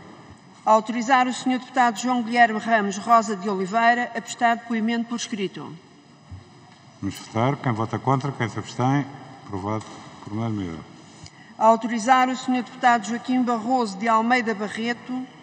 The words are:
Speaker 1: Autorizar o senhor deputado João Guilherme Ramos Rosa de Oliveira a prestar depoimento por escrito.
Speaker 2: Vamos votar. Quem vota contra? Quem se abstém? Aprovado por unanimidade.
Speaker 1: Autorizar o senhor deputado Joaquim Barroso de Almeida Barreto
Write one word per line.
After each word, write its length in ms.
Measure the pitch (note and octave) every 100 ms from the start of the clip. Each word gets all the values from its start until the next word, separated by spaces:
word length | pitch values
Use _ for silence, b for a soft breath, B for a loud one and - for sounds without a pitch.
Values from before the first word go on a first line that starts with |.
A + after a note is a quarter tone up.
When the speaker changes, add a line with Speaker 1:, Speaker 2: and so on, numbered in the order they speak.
| - - - - - -
Speaker 1:
Autorizar 640 | - A3 A3 A#3+ A3+ C4 B3+
o 40 |
senhor 280 | A#3 B3+ B3+
deputado 400 | - C4 A#3+ G3+
João 200 | B3 B3+
Guilherme 380 | A3 A#3+ A#3 G#3+
Ramos 400 | A3 A3+ G3+ G3
Rosa 380 | A3+ A#3 G#3+ G3+
de 120 | G3+
Oliveira 640 | F#3+ F#3 A3+ A#3 A#3+ A#3+
a 80 | A3+
prestar 360 | - - A#3 A#3
depoimento 520 | - A3+ A3 A#3 A#3
por 60 |
escrito. 580 | A#3 - G#3 F#3 D#3+ C#3+ D#3+ - - - - - F#2 - - - - - -
Speaker 2:
Vamos 160 | G2 -
votar. 380 | - A2 B2 C#3
Quem 120 | C3
vota 260 | G#2+ A2+ -
contra? 360 | D#3+ C#3 C#3
Quem 160 | C3 A#2
se 100 | A2
abstém? 480 | G2 - B2+ C#3+ C3+ - - - -
Aprovado 380 | G2+ G2 A2 - - - -
por 80 | -
unanimidade. 640 | G#2+ A2+ G#2 F2+ D#2+ - - B B B B B -
Speaker 1:
Autorizar 680 | A3 A3+ A#3 A#3 G#3 C4 B3+
o 80 | B3
senhor 280 | - B3+
deputado 420 | A3+ - B3+ A#3+ G3+
Joaquim 360 | A3+ A#3+ B3+
Barroso 540 | A#3+ A#3 G#3+ C4 A3+ F#3
de 100 | A3+
Almeida 480 | A3 A3+ B3+ A3+
Barreto 720 | G#3 G#3 G#3+ A#3 A#3 - B3+ B3+ -